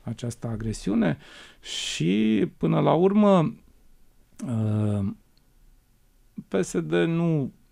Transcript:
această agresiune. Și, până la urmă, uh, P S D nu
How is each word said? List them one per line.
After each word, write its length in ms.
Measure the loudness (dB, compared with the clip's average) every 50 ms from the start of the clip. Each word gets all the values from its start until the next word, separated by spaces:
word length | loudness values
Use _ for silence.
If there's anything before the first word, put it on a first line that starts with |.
această 460 | _ -12 -10 -8 -8 -10 -10 -8 -8
agresiune. 680 | -8 -8 -6 -6 -6 -6 -6 -4 -2 0 0 0 0 -2 -4 -10 -20 -20 -20 -20 -20 -20 _
Și, 840 | -16 -12 -10 -8 -8 -8 -6 -2 0 0 0 2 2 2 2 2 0 -2 -2
până 220 | _ -2 0 2 2
la 140 | 4 2 4
urmă, 640 | 4 4 4 4 4 6 6 6 4 4 0 -4 -10 _ _ _ _ _ -20 -20 _ -20 _ _ _ _ _ -16 -12 -8
uh, 640 | -4 -2 -2 0 0 0 0 0 0 0 -2 -2 -4 -6 -10 _ _ _ _ _ _ _ _ _ _ _ _ _ _ _ _ _ _ _ _ _ _ _ -20 -12
P 80 | _ -2 -2
S 160 | -2 -2 -4
D 140 | -4 -4 0
nu 600 | 0 0 0 2 0 0 0 2 0 0 -2 -4 -8 _ _ _